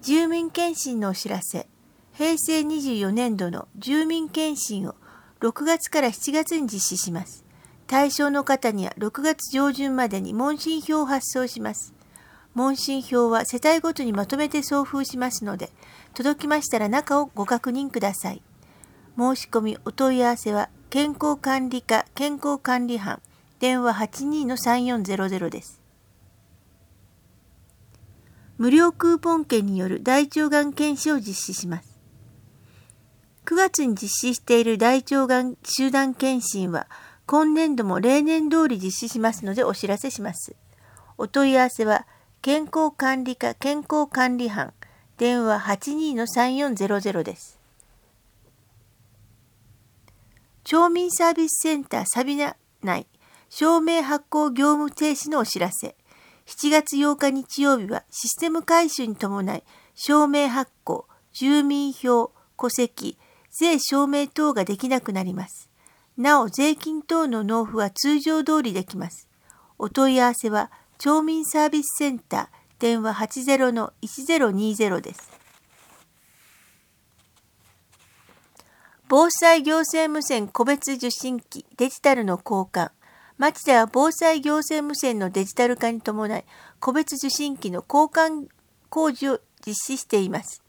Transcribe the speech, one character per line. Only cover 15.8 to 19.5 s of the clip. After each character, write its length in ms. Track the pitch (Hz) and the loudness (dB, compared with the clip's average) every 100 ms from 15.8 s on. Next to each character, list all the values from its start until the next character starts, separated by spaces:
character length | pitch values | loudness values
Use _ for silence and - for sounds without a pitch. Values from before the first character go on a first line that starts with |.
| - - - | -20 -20 -20
届 280 | - 254 294 | -4 -2 -2
き 40 | 294 | 0
ま 160 | 302 | -2
し 80 | 294 | 0
た 80 | 233 | -2
ら 100 | 208 | 0
中 320 | 247 294 285 | -2 0 0
を 120 | 285 | 0
ご 120 | - 202 | -4 -2
確 240 | 240 262 | -2 -2
認 200 | 247 277 | -4 -4
く 80 | 240 | -4
だ 160 | 202 | -4
さ 160 | 196 185 | -4 -8
い。 140 | - _ _ _ _ - _ - - | -10 _ _ _ _ -20 _ -16 -2
申 180 | 247 | 0
し 140 | 262 - | 0 -2